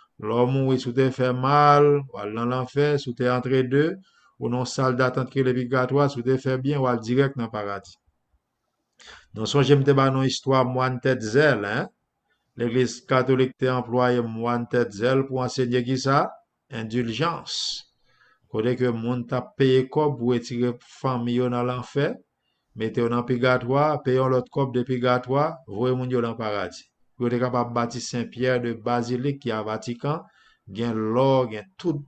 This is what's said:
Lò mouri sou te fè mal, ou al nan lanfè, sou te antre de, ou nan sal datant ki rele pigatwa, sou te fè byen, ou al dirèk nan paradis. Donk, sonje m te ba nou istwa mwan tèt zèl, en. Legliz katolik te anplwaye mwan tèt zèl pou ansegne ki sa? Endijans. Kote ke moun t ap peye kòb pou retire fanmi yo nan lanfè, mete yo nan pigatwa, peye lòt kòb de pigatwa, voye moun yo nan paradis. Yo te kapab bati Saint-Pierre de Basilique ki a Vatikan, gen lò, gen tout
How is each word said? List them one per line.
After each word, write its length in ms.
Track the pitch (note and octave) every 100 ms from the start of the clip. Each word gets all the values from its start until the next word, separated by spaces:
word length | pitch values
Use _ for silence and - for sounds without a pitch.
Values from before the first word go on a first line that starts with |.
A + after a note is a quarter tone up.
| _ -
Lò 240 | G#2+ A#2
mouri 380 | B2 C3+ C3+ B2+
sou 100 | B2 B2
te 80 | C3 C3
fè 140 | B2+
mal, 560 | B2+ C3 D3 D3 D3 D3 C#3+
ou 180 | C3+ G#2+
al 160 | G#2 A2
nan 160 | A#2+
lanfè, 460 | B2+ B2 C#3 D3 C#3+
sou 160 | B2+ A#2+
te 160 | B2
antre 320 | B2+ B2 C3 B2
de, 140 | C#3 D#3+ F#3+ - _ _ -
ou 160 | A#2
nan 160 | B2 B2
sal 320 | - C3 B2+
datant 320 | B2+ C3 C3
ki 80 | C3+
rele 160 | B2+ B2
pigatwa, 540 | B2 C3 B2+ C#3 C#3
sou 140 | B2 A#2+
te 80 | C3
fè 220 | C3+ C3
byen, 220 | C3+ D3
ou 80 | B2+
al 80 | A#2+
dirèk 400 | A2 B2+ C#3 C3+
nan 80 | A2+
paradis. 420 | G#2+ G2+ G2 - - _ _ _ _ _ _ _ _ _ _ - - _
Donk, 160 | G#2 G#2+
sonje 320 | C#3+ C3 C#3+
m 80 | C3+
te 80 | C3+
ba 140 | C3+
nou 160 | C3+ C3+
istwa 380 | - C3+ C3 B2
mwan 320 | B2+ B2+ B2+
tèt 240 | C3+ B2
zèl, 400 | A2 B2 D3+ A2+
en. 240 | G2+ A#2 G#3+ - _ _ _ _ _ -
Legliz 400 | A#2+ B2 B2 - -
katolik 480 | C3 B2+ C3 C3 -
te 160 | B2+
anplwaye 480 | B2+ A#2+ B2 B2 B2
mwan 480 | A#2 A2+ A#2 A#2+ A#2+
tèt 240 | B2 A#2 G2
zèl 240 | A#2+ C3+ C3+
pou 80 | C3 B2+
ansegne 320 | - B2 B2 A#2+
ki 80 | C3
sa? 320 | C3+ C#3 F#3 - _ _ _
Endijans. 840 | A#2 A2 A#2+ A2+ A2 E3 D3 - - - - - _ _ _ _ _ _
Kote 240 | A2+ A#2 A#2+
ke 120 | B2 A2+
moun 300 | A#2 B2 A#2
t 80 | B2+
ap 180 | - -
peye 280 | C3+ C3 C3
kòb 260 | D3+ D3+ B2+
pou 140 | A#2+ A#2+
retire 380 | A#2 A#2+ A#2+ A#2+ - -
fanmi 360 | C3+ B2+ A#2+ A#2+
yo 120 | B2
nan 160 | B2 B2
lanfè, 440 | B2 A#2 C#3+ D#3 B3+ _ _ _ _ _ G#2+
mete 240 | A2 A2+
yo 60 | A#2
nan 140 | A#2+ A#2+
pigatwa, 720 | B2 B2+ B2+ A#2+ C#3 D3+ C#3+ C3+
peye 180 | C3 C3
lòt 160 | B2+ B2
kòb 220 | C#3+ C3 A#2+
de 100 | A#2+
pigatwa, 640 | B2 B2 B2 B2 C#3 D#3 D#3+ -
voye 280 | G2+ B2+ B2+
moun 160 | B2+
yo 120 | B2+
nan 140 | A#2 A2+
paradis. 460 | A2 G2+ F2+ - - _ _ -
Yo 100 | A#2+
te 100 | A#2+
kapab 340 | B2 A#2+ A#2 A#2+
bati 260 | A#2+ A#2+
Saint-Pierre 600 | - B2 A#2 A2+ B2+ B2
de 100 | A#2+
Basilique 680 | A2+ A2+ A#2+ A#2 B2 C#3+ C#3
ki 80 | A#2+
a 80 | A2
Vatikan, 600 | G#2+ G#2+ B2 A#2+ C#3 E3 F#3+ _ _ _ -
gen 280 | G2 A#2+ A2 A2 A#2+
lò, 300 | C3+ C3 A#2
gen 160 | G#2+ G2+ -
tout 220 | F3 C#3+